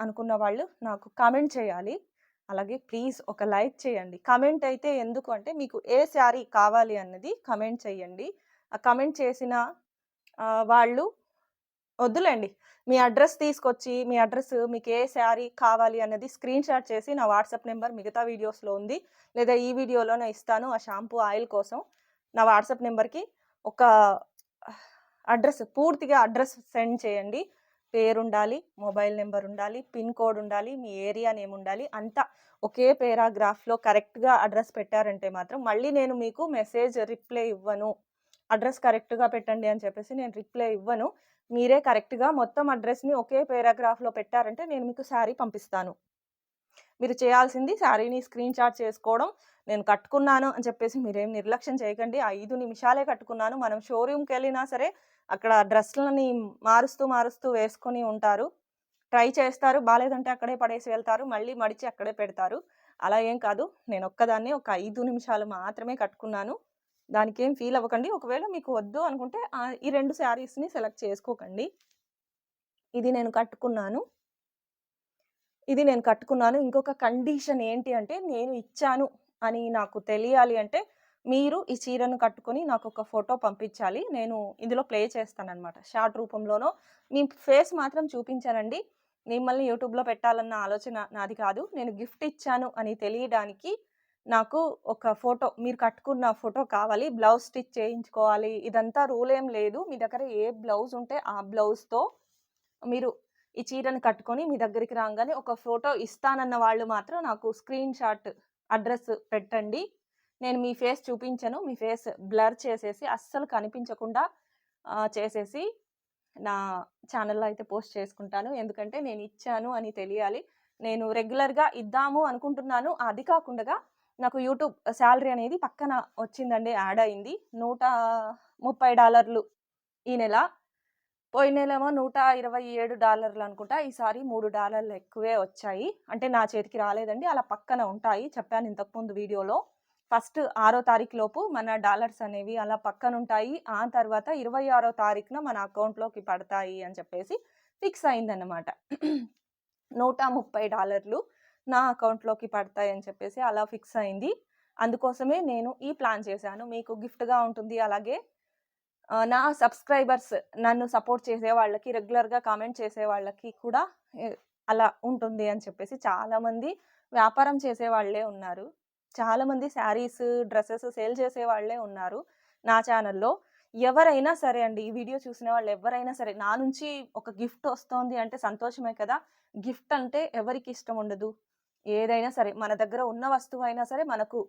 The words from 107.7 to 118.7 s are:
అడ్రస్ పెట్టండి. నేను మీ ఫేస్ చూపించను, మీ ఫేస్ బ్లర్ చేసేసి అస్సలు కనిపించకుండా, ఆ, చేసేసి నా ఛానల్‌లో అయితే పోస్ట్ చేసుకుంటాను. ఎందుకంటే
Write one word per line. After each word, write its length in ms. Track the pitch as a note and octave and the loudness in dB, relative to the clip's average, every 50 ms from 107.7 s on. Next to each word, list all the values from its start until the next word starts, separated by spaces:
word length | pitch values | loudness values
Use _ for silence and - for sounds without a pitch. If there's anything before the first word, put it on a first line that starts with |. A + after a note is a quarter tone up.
| C4+ C4+ C4+ C4+ B3+ C4 C4 A3 G#3+ G#3+ - - - _ _ _ _ _ _ - | -6 -4 -4 -4 -4 -2 -2 -2 -2 -2 -6 -14 -14 _ _ _ _ _ _ -2
అడ్రస్ 400 | G#3+ A3 G#3 A#3 B3 A#3+ A#3+ - A3 - - - | -2 -2 0 -2 -4 -4 -4 -6 -8 -8 -6 -4
పెట్టండి. 540 | A3 G#3+ G3 G3+ A#3+ A3 G#3 G#3+ G#3+ D4 F#4+ G#4+ _ _ _ _ _ _ _ _ _ - | -4 -4 -4 -4 -6 -4 -4 -4 -6 -6 -8 -8 _ _ _ _ _ _ _ _ _ -8
నేను 180 | B3+ B3+ B3 B3 | -4 -4 -2 -2
మీ 120 | B3 B3 A#3+ | -2 -4 -4
ఫేస్ 260 | B3 B3+ A#3+ C4 B3+ | -2 -2 -2 -2 -2
చూపించను, 560 | - - B3 A3 B3 B3+ B3+ B3 - A3+ A#3+ E4 | -4 -8 -8 -6 -6 -6 -6 -4 -6 -6 -6 -6
మీ 140 | G4+ C#4+ B3+ | -8 -8 -8
ఫేస్ 320 | - A3 A3 A3+ A#3 - A3+ - - | -4 -4 -4 -4 -4 -6 -10 -12 -10
బ్లర్ 360 | F#3+ F#3+ G#3+ A3 A3 A3+ B3 | -8 -2 2 4 4 4 2
చేసేసి 480 | A#3+ - C4 A3+ A3 - G#3 G#3 - D4 | 0 -4 -4 -4 -4 -4 -8 -8 -6 -6
అస్సలు 400 | C#4+ A#3 A3+ - - - C#4 C#4+ | -6 -6 -6 -6 -8 -6 -6 -6
కనిపించకుండా, 760 | - - A3 G#3 G#3+ - B3+ A#3+ - A3+ - A#3 A3+ A3+ B3 D#4 F4+ _ _ _ _ _ _ _ _ _ _ - | -4 -4 -4 -4 -4 -10 -10 -10 -10 -10 -10 -8 -4 -2 -2 -2 -2 _ _ _ _ _ _ _ _ _ _ -14
ఆ, 120 | - - G#3+ G#3+ | -8 -4 -4 -2
చేసేసి 580 | G#3+ G#3+ G#3+ G#3 G#3+ - G#3+ G#3 G3+ G#3 C#4+ F4 G#4+ A#4 _ _ _ _ _ _ _ _ _ _ _ _ | -2 -2 -4 -6 -4 -4 -6 -8 -8 -8 -8 -8 -8 -8 _ _ _ _ _ _ _ _ _ _ _ _
నా 200 | - - G#3 G3+ G3 G3 G3 F#3 F#3 F3 _ _ _ _ | -10 -6 -4 -4 -4 -4 -6 -6 -8 -10 _ _ _ _
ఛానల్‌లో 400 | - - A#3 G#3+ G#3 G#3 G#3+ A3 | -8 -4 -4 -2 -2 -2 -2 -2
అయితే 160 | G#3+ G#3+ - | -2 -4 -6
పోస్ట్ 300 | A3 - G3 G#3+ G#3+ - - | -10 -6 -6 -8 -8 -8 -10
చేసుకుంటాను. 560 | G#3 G3 G3 _ - G3+ F#3+ G#3 G3 G3+ A#3+ C#4 | -10 -10 -10 _ -16 -14 -8 -6 -6 -6 -6 -6
ఎందుకంటే 440 | B3 A3 A3 | -6 -6 -8